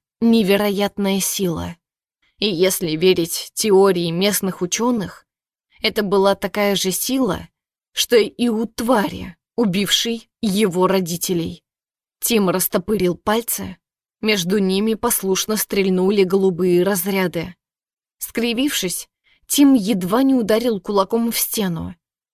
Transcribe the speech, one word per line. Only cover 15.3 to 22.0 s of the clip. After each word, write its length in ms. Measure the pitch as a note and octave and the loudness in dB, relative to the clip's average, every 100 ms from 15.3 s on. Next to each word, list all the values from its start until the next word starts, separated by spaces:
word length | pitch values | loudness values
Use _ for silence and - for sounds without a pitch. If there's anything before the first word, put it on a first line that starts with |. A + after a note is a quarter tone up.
| F#3 - G#3+ | -2 -2 -4
стрельнули 680 | - G3+ G3 F#3 F#3 G#3 | -2 -2 0 2 2 2
голубые 580 | F#3 G3 F#3+ E3+ F#3 F3 | 2 4 2 2 2 2
разряды. 720 | F3+ G3+ F#3 G3 F#3 E3+ F3+ - _ _ _ _ _ - | 2 0 -2 -2 -2 -4 -10 -14 _ _ _ _ _ -16
Скривившись, 880 | - - A#3 A#3 C#4+ - F3+ - - _ _ _ - | -8 -4 -2 0 -2 -2 -4 -8 -12 _ _ _ -4
Тим 280 | - C#4+ | 4 6
едва 480 | C4 F#3+ G3+ F3+ A3+ | 6 2 -2 0 2
не 120 | C4+ | 2
ударил 440 | C4 G#3+ A3 A#3+ G#3 | 2 2 0 2 -2
кулаком 520 | - G3+ F#3+ A#3 A#3 | -2 0 0 0 -2
в 60 | A3+ | -2
стену. 580 | - - F#3+ E3 F3 F3+ | -4 -2 -4 -4 -8 -14